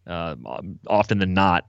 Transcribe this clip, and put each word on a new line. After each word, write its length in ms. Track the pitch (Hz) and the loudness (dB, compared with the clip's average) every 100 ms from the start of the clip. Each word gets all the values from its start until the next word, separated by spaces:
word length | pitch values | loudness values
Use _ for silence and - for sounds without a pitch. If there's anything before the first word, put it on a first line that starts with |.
| - | -12
uh, 300 | 87 82 67 53 62 92 - - | -8 -8 -8 -10 -12 -12 -14 -2
often 320 | 104 104 104 | 0 2 2
than 160 | 95 | 2
not, 340 | 92 98 87 | 4 4 2